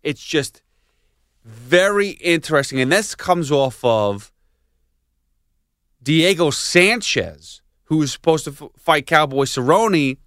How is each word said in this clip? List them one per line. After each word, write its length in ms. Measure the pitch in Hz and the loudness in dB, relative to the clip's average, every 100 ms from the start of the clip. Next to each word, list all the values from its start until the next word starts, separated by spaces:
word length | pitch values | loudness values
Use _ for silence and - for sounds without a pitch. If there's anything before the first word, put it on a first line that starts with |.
It's 200 | 151 143 | -8 -8
just 380 | - 156 135 _ _ _ _ _ _ _ _ _ | -4 -4 -4 _ _ _ _ _ _ _ _ _
very 680 | 113 113 123 170 196 202 202 | -20 -20 2 2 4 0 -2
interesting, 680 | - 175 170 - 151 135 135 | -4 -2 -2 0 -2 0 -2
and 120 | 131 | 0
this 240 | 185 214 - | 0 -2 -10
comes 360 | - 175 147 | -2 -2 0
off 320 | 143 135 120 | 0 0 -2
of 480 | 123 113 104 101 - _ _ _ _ _ _ _ _ _ _ _ _ _ _ _ _ _ | 0 0 0 -4 -12 _ _ _ _ _ _ _ _ _ _ _ _ _ _ _ _ _
Diego 500 | 127 160 170 170 165 | -2 2 2 2 0
Sanchez, 1080 | - - 175 185 233 - - 85 76 - - _ _ _ | -2 0 2 2 0 -2 -4 -6 -10 -20 -20 _ _ _
who 120 | 156 | -2
was 140 | 147 | -2
supposed 340 | - - 160 147 | -2 0 0 -2
to 60 | |
f-, 180 | 139 151 _ | -16 -20 _
fight 300 | - 156 - | 0 0 2
Cowboy 360 | 160 151 135 | 0 2 0
Cerrone 760 | 135 - 123 180 226 175 135 131 | -2 -2 2 4 4 2 0 -4